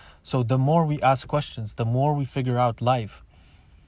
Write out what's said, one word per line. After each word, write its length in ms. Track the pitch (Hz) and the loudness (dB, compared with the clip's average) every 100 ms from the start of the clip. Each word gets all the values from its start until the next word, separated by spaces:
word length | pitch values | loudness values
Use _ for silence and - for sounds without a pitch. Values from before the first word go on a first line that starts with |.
| - - | -20 -20
So 200 | - 131 | -4 -2
the 160 | 117 131 | 0 2
more 280 | 135 165 156 | 4 4 2
we 160 | 147 | 2
ask 260 | 131 131 - | 2 2 0
questions, 480 | 147 - - 110 - | -4 -4 -10 -12 -4
the 100 | 113 | -2
more 280 | 123 143 | 0 0
we 120 | 143 135 | 0 -4
figure 320 | 139 127 123 | -4 -2 2
out 240 | 123 113 | 0 0
life, 420 | 117 127 104 - - - - - _ - | 0 0 -2 -14 -20 -20 -20 -20 _ -20